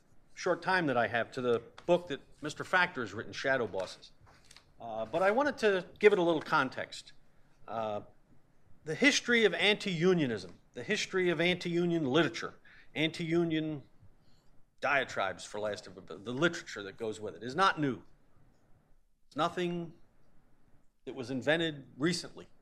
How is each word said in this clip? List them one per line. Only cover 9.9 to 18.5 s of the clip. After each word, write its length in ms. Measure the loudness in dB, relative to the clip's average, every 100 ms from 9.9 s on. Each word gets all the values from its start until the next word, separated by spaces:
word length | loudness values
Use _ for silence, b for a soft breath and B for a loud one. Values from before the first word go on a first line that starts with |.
| 0 2 4 2 -2 -8 -16 -18
the 100 | -10
history 460 | -4 -4 -2 0 2
of 100 | 2
anti-union 640 | 2 0 0 0 2 0 2
literature, 480 | 4 2 0 -10 -12 b b b -4
anti-union 880 | -2 -2 -2 0 2 0 -2 -6 -10 -20 -20 -20 -20 -20 -20 -20 -20 _
diatribes, 640 | 0 2 0 -2 -4 -4 -8
for 140 | -6
last 260 | -6 -6 -10
of 120 | -16
a, 200 | -16 -12
the 140 | -8
literature 500 | 0 0 0 -8 -10
that 160 | -10 -8
goes 220 | -8 -6
with 160 | -10 -10
it, 80 |
is 120 | -6 2
not 240 | 2 4
new. 220 | 0 -2 -6 -20 _ -20 -20